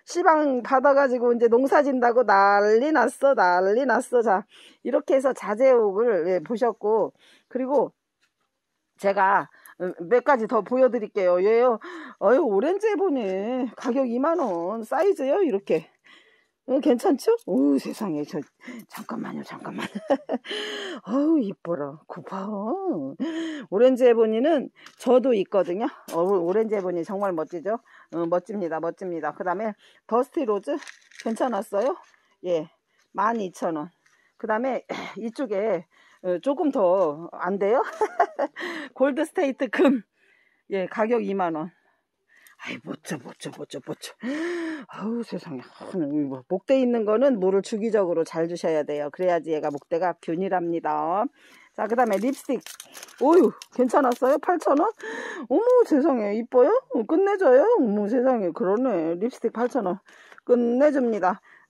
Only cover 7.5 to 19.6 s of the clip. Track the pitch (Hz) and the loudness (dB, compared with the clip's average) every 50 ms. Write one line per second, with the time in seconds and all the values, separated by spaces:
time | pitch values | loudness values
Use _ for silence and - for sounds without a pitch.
7.5 | - 240 262 254 285 269 196 277 - _ _ _ _ _ _ _ _ _ _ _ | -8 -6 -4 0 0 0 0 0 -4 _ _ _ _ _ _ _ _ _ _ _
8.5 | _ _ _ _ _ _ _ _ _ _ - 196 196 196 190 190 202 185 147 - | _ _ _ _ _ _ _ _ _ _ -2 -2 0 2 2 4 4 2 0 -2
9.5 | _ _ _ - - _ 180 185 - - 170 165 240 247 240 - 285 247 220 202 | _ _ _ -20 -12 _ -8 -8 -8 -8 -4 0 0 2 4 4 2 2 2 0
10.5 | 254 220 196 - 247 254 262 254 208 240 208 202 - 208 190 180 175 180 185 208 | 0 -2 0 0 2 4 4 4 4 0 -6 -4 -4 0 2 2 4 4 4 4
11.5 | 226 226 240 254 226 214 - 339 359 339 302 262 233 _ - 196 240 277 349 247 | 4 4 4 4 2 0 -4 -12 -16 -16 -16 -18 -12 _ 2 4 4 4 4 2
12.5 | 196 190 214 311 370 403 427 453 415 302 392 381 285 262 226 190 185 190 202 226 | 2 2 2 2 0 0 0 0 0 0 0 0 0 0 -2 -2 -4 -4 -4 -4
13.5 | 254 254 254 240 - - - 254 233 277 269 247 226 247 269 311 339 359 302 226 | -4 -4 -4 -6 -8 -8 -6 -2 0 0 0 0 0 0 0 0 0 0 0 -2
14.5 | 180 170 170 180 214 226 220 - - 277 330 403 381 - 262 262 285 403 403 302 | -2 -4 -4 -4 -6 -6 -6 -4 -2 0 2 2 2 0 0 0 2 2 2 2
15.5 | 190 196 - - - 160 160 - _ _ _ _ - - _ _ _ _ _ _ | 0 -2 0 0 -2 -2 -2 -6 _ _ _ _ -20 -20 _ _ _ _ _ _
16.5 | _ _ _ - 254 285 - 302 240 233 - 392 302 233 - - 466 466 - - | _ _ _ -2 -2 0 2 2 2 2 2 0 0 0 2 0 0 0 0 -2
17.5 | 180 247 277 285 277 262 - 220 - - 220 196 156 147 147 147 - 160 - - | 0 0 2 2 2 0 -2 -4 -8 -8 -6 -6 -4 -6 -6 -6 -8 -10 -10 -10
18.5 | _ _ - - 247 233 190 _ - - 220 - 233 226 - - - - - - | _ _ -20 -20 -18 -18 -20 _ -18 -18 -14 -12 -10 -10 -10 -10 -10 -12 -12 -14
19.5 | - 147 | -16 -14